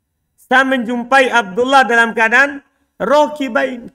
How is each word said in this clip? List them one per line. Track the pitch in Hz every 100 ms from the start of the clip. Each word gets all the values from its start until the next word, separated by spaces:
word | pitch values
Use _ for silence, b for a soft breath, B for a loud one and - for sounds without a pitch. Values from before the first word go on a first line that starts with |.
| _ _ _ _
Saya | _ 247 262
menjumpai | 262 226 247 240 269 254
Abdullah | 226 196 185 254 277 254
dalam | 233 233
keadaan | 214 220 240 285 285 _ _ _ _
rokibain. | - 196 196 202 262 214 262 247 -